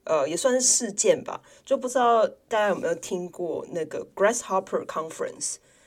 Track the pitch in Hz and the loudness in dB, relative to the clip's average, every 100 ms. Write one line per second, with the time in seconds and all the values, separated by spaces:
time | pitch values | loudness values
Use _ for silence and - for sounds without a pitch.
0 | - 156 139 170 262 254 240 - 226 196 | 0 0 2 2 2 4 4 2 0 0
1 | 208 160 - - - - - 269 247 254 | 2 2 0 -12 -14 -10 -2 -2 0 2
2 | 240 233 208 - - 220 208 175 160 170 | 4 4 2 -2 -2 0 2 0 -2 -4
3 | - 180 175 160 175 - - 170 151 156 | -6 -8 -8 -8 -6 -6 -6 -6 -6 -8
4 | 156 - 202 233 - 190 190 - - - | -8 2 2 2 -2 -2 -2 -4 -4 -8
5 | 160 - - - - - _ _ | -8 -6 -8 -6 -8 -8 _ _